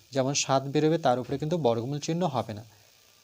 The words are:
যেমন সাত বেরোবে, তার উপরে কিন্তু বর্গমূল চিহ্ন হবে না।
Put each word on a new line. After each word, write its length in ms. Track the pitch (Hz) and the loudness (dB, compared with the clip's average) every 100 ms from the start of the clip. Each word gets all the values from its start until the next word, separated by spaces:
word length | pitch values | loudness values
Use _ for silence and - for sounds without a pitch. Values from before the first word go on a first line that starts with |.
| _ | _
যেমন 200 | 135 131 | -2 0
সাত 280 | 143 - 131 | 0 0 0
বেরোবে, 360 | 139 147 156 165 | 2 2 2 4
তার 200 | 135 123 | 2 2
উপরে 200 | 123 139 | 0 -4
কিন্তু 180 | 156 175 | -2 0
বর্গমূল 400 | 123 117 120 147 | 2 2 -2 -4
চিহ্ন 240 | 151 165 180 | -4 -2 -2
হবে 260 | 131 107 | -2 -4
না। 100 | 104 117 - _ _ _ _ | -8 -14 -20 _ _ _ _